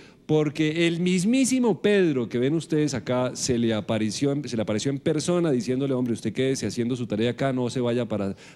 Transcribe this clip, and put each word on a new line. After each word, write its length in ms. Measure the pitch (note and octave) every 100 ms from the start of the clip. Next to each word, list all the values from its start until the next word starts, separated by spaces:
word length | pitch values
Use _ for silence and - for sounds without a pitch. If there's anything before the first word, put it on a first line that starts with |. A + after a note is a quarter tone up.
| - -
porque 640 | - D3+ D3+ C#3+ D#3 D#3+ E3+
el 140 | E3+
mismísimo 800 | F3+ F#3 F#3+ C4 B3+ C4 A#3+ E3
Pedro 440 | G#3 G3+ F3 C3 A2+
que 80 | A#2+
ven 160 | C3
ustedes 400 | D#3+ D#3 D#3 D3+
acá 380 | B2+ - B2 B2+
se 240 | A#2 - A#2+
le 160 | A2+
apareció 580 | A2 - A2+ G#2+ - C#3+
en, 160 | C#3 C3
se 80 | A#2
le 60 |
apareció 280 | G#2 G#2+ C3+
en 80 | C#3
persona 520 | E3+ D3+ C#3+ F3 E3+
diciéndole: 420 | B2+ A2+ B2+ C3+
"Hombre, 220 | B2+ B2
usted 180 | A2 A2+
quédese 340 | G2+ C3 C3+ G#2+
haciendo 300 | F#2+ A#2+ B2+
su 100 | A#2
tarea 260 | G#2+ A#2
acá, 200 | A#2 C3+
no 160 | B2+ B2
se 120 | C3
vaya 260 | A#2+ A#2+ A2+
para, 260 | G#2+ G2 F#2+ -